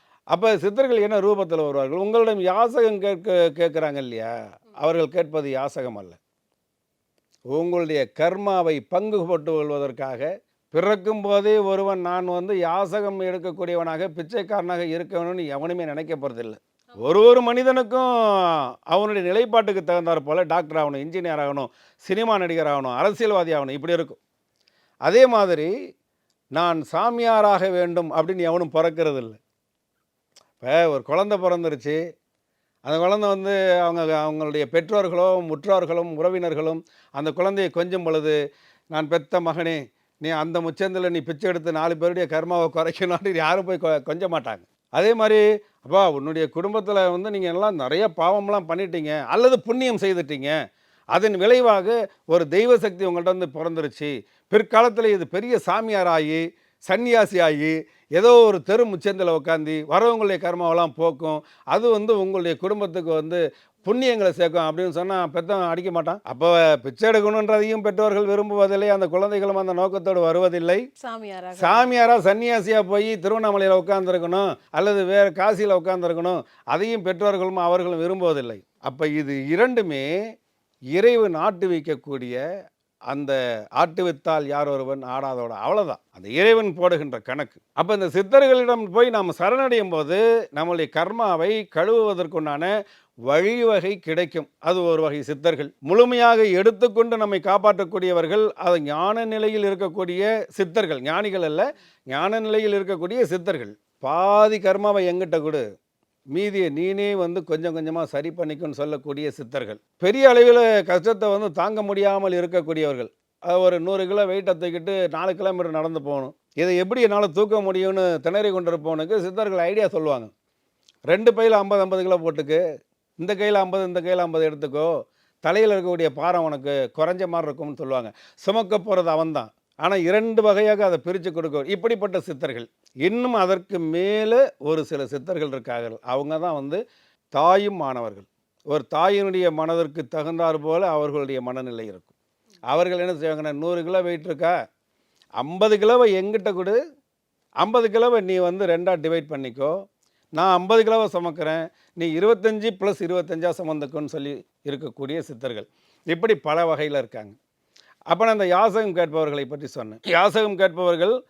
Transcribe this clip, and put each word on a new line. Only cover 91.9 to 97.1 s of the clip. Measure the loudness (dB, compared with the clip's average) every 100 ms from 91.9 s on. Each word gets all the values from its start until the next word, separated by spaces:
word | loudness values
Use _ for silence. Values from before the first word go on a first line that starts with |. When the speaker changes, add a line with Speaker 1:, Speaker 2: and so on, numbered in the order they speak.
| 2 2 0 -4 -6 -6 -4 -4 -4 -6 _ _
Speaker 1:
வழிவகை | -8 0 2 2 2 2 2 0 -6
கிடைக்கும். | -4 -4 -4 -6 -12 _
அது | -2 0
ஒரு | 2 2
வகை | 0 -4
சித்தர்கள். | -8 -2 -2 -2 -6 _
முழுமையாக | 2 6 6 6 6 6 4
எடுத்துக்கொண்டு | 4 4 4 2 2 0